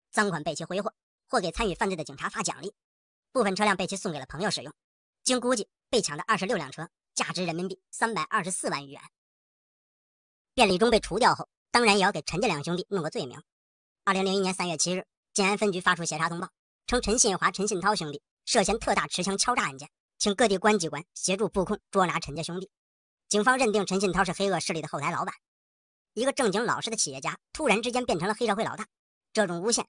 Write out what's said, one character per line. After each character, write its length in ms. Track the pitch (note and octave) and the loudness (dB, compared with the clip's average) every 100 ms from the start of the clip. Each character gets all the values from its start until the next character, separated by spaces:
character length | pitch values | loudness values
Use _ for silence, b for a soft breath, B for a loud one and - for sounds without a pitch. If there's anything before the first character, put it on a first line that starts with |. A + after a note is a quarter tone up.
| _ | _
赃 160 | - G3+ | -2 0
款 140 | E3 | 0
被 120 | D3+ | -4
其 100 | D3 | -6
挥 160 | E3 F3+ | -4 -4
霍， 140 | G#3 - _ _ _ | -4 -8 _ _ _
或 120 | - | -2
给 100 | F3 | 0
参 180 | - A3+ | -2 -2
与 60 | |
犯 140 | E3 G3+ | 0 -2
罪 80 | F3+ | -2
的 80 | |
警 120 | D3+ C#3 | -8 -8
察 120 | E3+ | -8
发 140 | G#3 | -4
奖 180 | F#3 - | -6 -6
励， 140 | F3+ - _ _ _ _ _ | -10 -14 _ _ _ _ _
部 100 | C4 | 0
分 140 | G#3 F#3+ | 2 2
车 80 | |
辆 120 | G#3 F#3 | 2 0
被 100 | F3+ | -2
其 100 | F#3+ | -6
送 160 | G3 | -6
给 60 | D3+ | -8
了 80 | C3 | -8
朋 160 | C#3+ | -6
友 80 | G3 | -4
使 120 | - | -4
用。 100 | B2 - _ _ _ _ | -8 -16 _ _ _ _
经 160 | - B3+ | -2 0
估 160 | A#3+ | 2
计， 140 | B3 - _ _ | 0 -2 _ _
被 120 | B3 | 0
抢 160 | F3 D3 | 0 -4
的 80 | - | -2
二 100 | G#3+ | -2
十 100 | F#3 | 0
六 100 | A3 | -2
辆 160 | C#3 | -4
车 160 | C#3+ D#3+ _ _ | -10 -14 _ _
价 160 | - A3 | -6 -4
值 120 | D#3+ | -2
人 100 | F3+ | -2
民 140 | E3 F#3 | -2 -6
币 120 | - _ | -8 _
三 240 | - A3+ | -4 -2
百 80 | G#3 | -2
二 200 | - A3 | -2 -2
十 80 | F3 | -2
四 180 | F3+ B3+ | -2 -2
万 160 | D3+ C#3 | -4 -6
余 40 | |
元。 120 | C#3 - _ _ _ _ _ _ _ _ _ _ _ _ _ _ | -16 -20 _ _ _ _ _ _ _ _ _ _ _ _ _ _
卞 120 | - A3 | 4 4
立 120 | F3+ | 6
忠 120 | A3+ | 6
被 80 | A3+ | 4
除 200 | - F#3+ | 2 2
掉 160 | A#3 | 4
后， 140 | D3+ - _ _ | 4 -2 _ _
当 140 | A#3 | 2
然 140 | A#3 G3+ | 6 6
也 40 | |
要 80 | F#3+ | 4
给 120 | F#3 | 0
陈 180 | - E3 | -4 -2
家 80 | G#3+ | 0
两 160 | D3+ | 0
兄 120 | C#3+ E3+ | -2 -4
弟 100 | - | -2
弄 140 | G3 | -4
个 80 | D#3 | -2
罪 160 | A#3+ C#3 | -4 -6
名。 140 | B2+ - _ _ _ _ _ | -8 -20 _ _ _ _ _
二 100 | - | -2
零 100 | F#3+ | 0
零 100 | F#3+ | 2
一 60 | G3 | 2
年 120 | F#3+ | 0
三 160 | F#3 F3+ | 0 -2
月 80 | D#3+ | 0
七 200 | E3+ F#3 | 0 -2
日， 100 | - _ _ | -6 _ _
静 120 | - F#3+ | 0 0
安 100 | G3+ | 2
分 140 | G#3+ | 0
局 100 | F3+ | 0
发 140 | F3+ | 0
出 100 | E3+ | 0
协 140 | E3 D#3 | 0 -2
查 100 | E3 | -4
通 120 | E3+ | -4
报， 80 | F#3 _ _ _ - | -8 _ _ _ -2
称 140 | B3 | -2
陈 180 | G#3+ A#3+ | 2 2
信 180 | B3 F3+ | 2 2
华、 140 | F3+ | 0
陈 180 | - G3+ | 0 -2
信 120 | G3 | 0
涛 140 | G3 | 0
兄 160 | G#3 D#3+ | 0 -2
弟 120 | C#3+ _ _ - | -8 _ _ -2
涉 180 | A#3+ | 2
嫌 140 | F#3+ A3 | 2 2
特 160 | - | 0
大 120 | G#3 D3+ | 0 0
持 160 | - | 0
枪 140 | F#3+ G3 | 0 0
敲 160 | - | 0
诈 100 | B3 | 0
案 140 | F#3+ C3+ | 0 -4
件， 100 | D3 _ _ - | -16 _ _ -4
请 160 | G#3 | 0
各 140 | G3 A#3+ | 4 4
地 100 | F#3+ | 4
公 120 | G#3+ | 4
安 80 | G#3+ | 2
机 100 | E3 | 0
关 160 | D3 - | -8 -12
协 220 | - - G3 | -6 -2 0
助 120 | G#3 | -2
布 160 | - | 0
控 140 | F3 G3+ _ | -2 -4 _
捉 160 | G3 F3+ | 2 2
拿 120 | D#3 | 0
陈 160 | D#3+ | -6
家 80 | D3 | -8
兄 160 | D#3+ F3 | -8 -8
弟。 120 | G3 _ _ _ _ _ - | -12 _ _ _ _ _ -2
警 160 | G#3 | 2
方 140 | G#3+ B3+ | 4 4
认 140 | B3+ | 4
定 140 | G#3 F#3 | 2 0
陈 140 | F#3 | 0
信 120 | G3 | 0
涛 120 | F3 | 2
是 80 | F#3 | 0
黑 180 | E3 G3 | 0 -2
恶 80 | F3 | -2
势 140 | - | -2
力 100 | F3 | -6
的 60 | - | -6
后 100 | D#3+ | -6
台 140 | D3 | -4
老 120 | D3+ | -4
板。 100 | F#3 - _ _ _ _ _ _ _ | -6 -10 _ _ _ _ _ _ _
一 100 | - | -2
个 80 | C4 | 0
正 180 | C#4 A#3+ | 2 2
经 140 | F#3 | 2
老 160 | A3+ B2+ | 0 -2
实 100 | - | -2
的 60 | A3 | -4
企 160 | - | -4
业 80 | C3+ | -4
家， 180 | D#3+ D#3+ _ | -8 -8 _
突 160 | - D4+ | -2 2
然 120 | G3+ | 2
之 100 | A#3 | 2
间 120 | A#3+ | -2
变 140 | B3 G3 | 0 0
成 80 | F3+ | 0
了 80 | |
黑 120 | G#3+ A#3 | 0 0
社 100 | G3+ | 0
会 80 | |
老 100 | G#3+ | -2
大， 140 | - G#3+ _ _ _ _ | -6 -12 _ _ _ _
这 140 | - G3 | 0 0
种 160 | E3+ | 0
诬 80 | G3 | 0
陷 160 | A#3 | 0